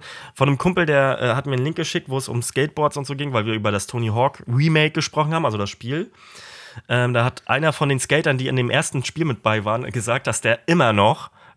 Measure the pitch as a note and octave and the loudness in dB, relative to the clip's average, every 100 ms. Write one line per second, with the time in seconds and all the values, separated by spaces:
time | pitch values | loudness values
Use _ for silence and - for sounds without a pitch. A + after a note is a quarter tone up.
0 | - - - - C#3 C3+ F3 F#3 D#3+ C#3+ | -4 -16 -14 0 2 4 2 2 2 4
1 | C3+ - B2 B2 C#3 B2+ C#3 D#3+ D#3 E3+ | 2 2 0 0 0 -2 -2 -2 -4 -4
2 | C3+ C3+ - A#2+ - C3 D3+ - D3 D3 | -4 -4 -4 -4 -2 -2 -2 0 -2 -2
3 | C3+ C#3 C#3+ A#2+ A2 A2 G#2 G2+ - A#2+ | -6 -6 -2 -2 0 -2 0 -2 -2 -4
4 | A2+ A2 C#3 - - B2 D#3+ D#3 D3+ D#3 | -2 0 0 -2 -2 2 4 4 2 0
5 | - D3+ D3+ E3 C#3+ G#2+ G2+ - A#2 D3 | -2 0 0 0 0 -2 -4 -6 -8 -6
6 | B3 - - - - - - - - A#2+ | -8 -14 -20 -20 -20 -20 -20 -18 -4 0
7 | B2 A#2+ B2 - - C3 D#3 - C#3+ C3 | 2 2 0 -2 -2 0 2 2 0 0
8 | - C#3+ E3 C3 C3 B2+ A#2+ C3+ - C#3+ | 0 0 2 0 0 0 2 0 0 -4
9 | - D#3 D#3+ A2+ A2 G#2+ G#2 A#2 B2+ B2 | -6 -4 -4 -2 0 0 0 -2 -4 -4
10 | A2 B2 B2+ - A2+ A#2 - F3 A#2+ G#2 | -2 -2 -2 -2 0 0 2 4 4 6
11 | G#2+ D#3 - - - | 4 4 -6 -20 -20